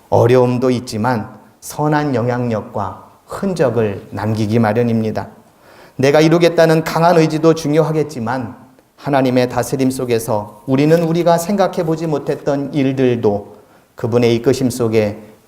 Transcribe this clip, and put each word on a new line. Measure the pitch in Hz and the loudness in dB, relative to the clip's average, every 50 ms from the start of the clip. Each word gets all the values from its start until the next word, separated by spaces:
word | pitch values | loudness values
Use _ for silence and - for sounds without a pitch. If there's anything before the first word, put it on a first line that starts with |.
| _ _ | _ _
어려움도 | 98 104 117 117 123 127 123 123 123 123 123 131 | 2 2 4 4 4 4 4 2 0 0 0 0
있지만 | 127 117 104 - - 107 107 127 127 110 104 - - - - _ _ _ | -2 -2 -4 -6 -6 -4 -2 -2 -2 -2 -6 -8 -14 -20 -20 _ _ _
선한 | - - - - 147 151 151 147 151 147 135 | -18 -14 -8 -4 -2 0 0 0 0 -2 -2
영향력과 | 117 113 123 120 123 123 120 113 104 98 - - 110 101 95 - - - - _ _ _ | -2 -2 -2 -2 -2 -2 -2 -4 -4 -6 -8 -8 -8 -8 -8 -10 -14 -18 -20 _ _ _
흔적을 | - - - - 196 185 165 160 127 113 117 113 107 98 98 - - | -16 -10 -6 -6 -4 -2 0 0 0 0 0 -2 -2 -4 -6 -12 -12
남기기 | - 101 101 107 110 107 110 101 107 117 | -10 -6 -4 -4 -2 -2 -2 0 0 2
마련입니다. | 113 107 107 117 120 120 113 113 110 110 104 101 95 - - - _ _ _ _ _ - - - - - _ | 2 2 0 0 0 0 0 -2 -2 -4 -4 -6 -8 -10 -14 -20 _ _ _ _ _ -20 -20 -20 -20 -14 _
내가 | - 127 139 143 156 | 0 2 4 4 4
이루겠다는 | 160 160 160 170 170 165 165 170 165 165 160 160 160 | 4 4 4 4 4 2 4 4 4 4 4 2 0
강한 | - - 160 165 170 180 170 | -2 -2 2 2 4 4 4
의지도 | 160 151 147 156 156 165 160 | 2 2 0 2 2 2 2
중요하겠지만 | 160 - 147 147 156 156 151 156 156 147 147 - 131 113 113 127 131 120 104 - - - - _ _ _ _ _ _ - | 2 0 0 0 0 0 0 0 -2 -4 -4 -6 -8 -6 -6 -6 -6 -8 -10 -12 -16 -20 -20 _ _ _ _ _ _ -4
하나님의 | 139 143 135 135 131 123 127 123 123 | -2 0 2 2 2 2 2 0 0
다스림 | 123 123 120 - - 135 131 131 | 0 -4 -4 -2 -2 0 0 0
속에서 | 127 - 131 120 120 113 113 - 117 104 104 - - - - | 0 -2 -2 -2 -2 -2 0 -2 -4 -4 -4 -8 -14 -14 -4
우리는 | - 131 131 147 151 160 170 170 | -2 0 2 4 4 4 4 2
우리가 | 160 165 170 165 170 170 165 | 0 0 0 2 2 2 2
생각해 | 170 - 208 196 190 180 180 - 175 | 0 -2 0 0 0 0 0 -2 -2
보지 | 156 160 156 165 165 | -2 -2 -4 -2 -4
못했던 | 151 135 - - 147 131 - 151 143 139 143 139 - | -4 -4 -4 -4 -6 -4 -4 -4 -2 -2 -4 -4 -2
일들도 | 151 131 135 135 127 131 127 120 113 107 107 101 101 104 - - - - _ _ _ _ _ _ | -2 0 0 0 2 2 2 2 2 0 0 0 0 -6 -10 -18 -20 -20 _ _ _ _ _ _
그분의 | - - 120 110 120 123 117 120 117 | -8 -6 -2 0 2 2 2 2 2
이끄심 | 120 139 127 - 135 127 | 2 0 0 2 0 -2
속에 | 117 - 120 113 110 113 107 104 104 - - - - _ _ | -2 -2 -2 0 0 0 0 0 -4 -8 -14 -20 -20 _ _